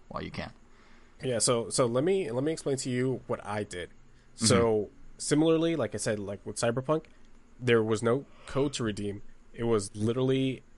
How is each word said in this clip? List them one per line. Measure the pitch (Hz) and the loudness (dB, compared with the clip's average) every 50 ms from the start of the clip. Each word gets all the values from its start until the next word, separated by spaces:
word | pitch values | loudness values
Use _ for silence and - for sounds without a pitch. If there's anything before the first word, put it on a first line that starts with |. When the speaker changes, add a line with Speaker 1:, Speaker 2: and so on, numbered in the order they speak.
| - - | -16 -12
Speaker 1:
while | - - 85 | -10 -10 -10
you | 82 | -8
can. | - - 78 - - - - - - - - - - - - - - - - | -8 -8 -10 -10 -12 -18 -20 -20 -20 -20 -20 -20 -20 -20 -20 -20 -18 -8 -4
Speaker 2:
Yeah, | 131 120 113 | -2 0 0
so, | - - 123 117 110 90 | 2 2 2 2 0 -2
so | - - 131 | 0 2 2
let | 117 117 127 147 | 2 2 2 2
me, | 185 196 190 185 110 | 2 2 2 0 -2
let | 117 127 139 | -2 -2 0
me | 156 | -2
explain | 160 156 - 151 135 | -2 -2 -2 -2 -2
to | 131 - 135 | -2 -2 -2
you | 123 123 127 131 127 107 - | 0 0 0 0 0 -2 -4
what | - 117 - - | -6 -6 -6 -4
I | 101 104 107 104 | -6 -4 -4 -4
did. | - - 90 85 - - - - - - - - - - | -4 -6 -10 -10 -10 -14 -20 -20 -20 -20 -20 -20 -20 -8
Speaker 1:
Mm-hmm. | - 113 | -2 2
Speaker 2:
So | 110 127 117 117 113 110 107 101 - - - - - - | 4 4 4 4 4 2 2 0 -2 -10 -16 -18 -18 -14
similarly, | - - - 151 147 156 165 165 160 165 165 165 | -10 -2 0 2 4 4 4 4 4 2 0 0
like | 147 117 104 - | 0 -2 -2 -2
I | |
said, | 104 - 123 107 104 | -4 -2 -2 -2 -2
like | 101 98 101 98 - | -4 -8 -8 -8 -10
with | 110 104 | -10 -6
Cyberpunk, | - - 120 117 131 127 - 156 160 - - - - - - - - - - - - | -2 0 0 0 0 0 0 -2 -2 -2 -8 -18 -20 -20 -20 -20 -20 -20 -20 -16 -4
there | 127 123 117 113 107 | 2 4 4 4 6
was | 110 113 104 117 | 4 0 2 2
no | 117 120 143 151 - - - - | 2 2 2 -2 -8 -16 -20 -14
code | - - 135 143 147 135 | -4 0 0 0 0 0
to | - 123 | -2 -2
redeem. | 110 101 104 104 101 95 101 - - - - - - - | -2 -2 -2 -4 -6 -6 -6 -10 -12 -14 -16 -20 -18 -8
It | - 120 | -4 0
was | 117 113 107 98 98 - | 2 2 2 0 -2 -4
literally, | 104 107 113 117 131 131 131 135 135 135 131 127 - - - - | -2 0 0 2 2 2 2 2 2 0 0 -2 -6 -10 -18 -20